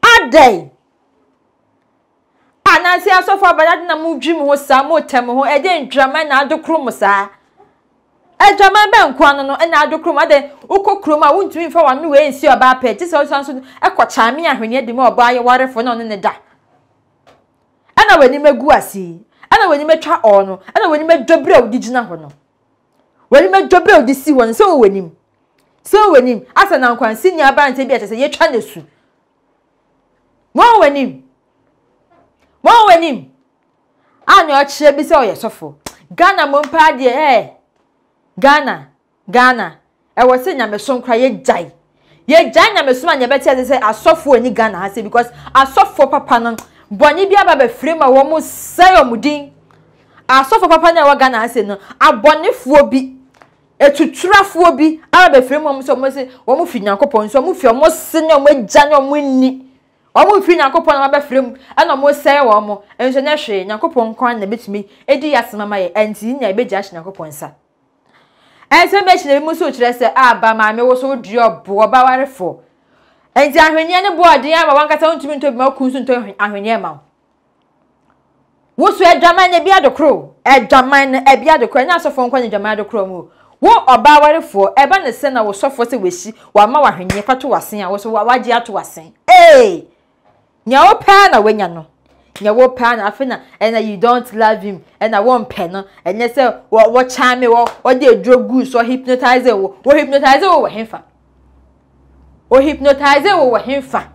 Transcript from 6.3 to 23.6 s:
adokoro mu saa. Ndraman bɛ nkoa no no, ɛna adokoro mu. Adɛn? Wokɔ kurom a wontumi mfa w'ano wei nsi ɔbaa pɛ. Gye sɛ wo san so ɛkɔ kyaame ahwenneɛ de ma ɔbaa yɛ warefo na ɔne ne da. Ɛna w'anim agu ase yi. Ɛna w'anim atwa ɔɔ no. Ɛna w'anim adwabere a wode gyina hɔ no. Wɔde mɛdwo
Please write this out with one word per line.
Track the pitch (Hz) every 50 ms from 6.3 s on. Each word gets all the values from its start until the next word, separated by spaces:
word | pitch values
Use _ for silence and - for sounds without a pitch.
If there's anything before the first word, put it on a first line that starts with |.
| 277 262 277
adokoro | 269 311 311 320 - 330 320 277
mu | 240
saa. | - - 214 196 202 196 196 202 _ _ _ _ _ _ _ _ _ _ _ _ _ _ _ _ _ _ _ _ _ _
Ndraman | 349 403 392 392 403 381 370 415 415 403 403
bɛ | 440 381 302 262
nkoa | 262 320 285 285 277
no | 277
no, | 277 277
ɛna | - 320 339 330 294 302 302
adokoro | 277 311 311 339 311
mu. | 277
Adɛn? | - - 311 285 277 277 - - - -
Wokɔ | 349 392 392 415 403 403
kurom | - 302 302 302 311
a | 294 294
wontumi | 381 392 330 - 302 339 320
mfa | - 339 330
w'ano | 277 254 277 320 330
wei | 285 277 302 294
nsi | 262 - - 294
ɔbaa | 262 - 262 254 254 254
pɛ. | 254 247 214 -
Gye | 349 339
sɛ | 330 294
wo | 285
san | 285 302 277 277
so | 294 294 254 262 - - -
ɛkɔ | - 370 392 - 240 226 -
kyaame | - 226 233 254 294 339
ahwenneɛ | 330 269 208 226 220 226 269 262
de | 226 233
ma | 247 262 233
ɔbaa | 202 - 240 240 247
yɛ | 254 233
warefo | 247 247 254 262 262 262 226 233
na | 254 240
ɔne | 226 233
ne | 226 214 202
da. | 175 202 - - _ _ _ _ _ _ _ _ _ _ _ _ _ _ _ _ _ _ _ _ _ _ _ _ _ _ _ _ _ _ _ -
Ɛna | 440 415 392 320
w'anim | 285 240 262 285 294
agu | 302 - 233 240 294
ase | 285 214 - - - 202
yi. | 185 170 170 170 _ _ _ _ - _
Ɛna | - 440 440 370
w'anim | 311 285 294 311
atwa | 320 311 311 311 294 -
ɔɔ | - 220 202 196 196
no. | 196 190 190 _ - -
Ɛna | 349 440 349
w'anim | 311 302 311 320 330 330 240
adwabere | - 330 320 269 - - 294
a | 247
wode | 226 214 247
gyina | 190 220 247 254 233 185
hɔ | 175 160
no. | 156 143 143 _ _ _ _ _ _ _ _ _ _ _ _ _ _ _ _ _ _ _ 240
Wɔde | 277 339 381
mɛdwo | 370 392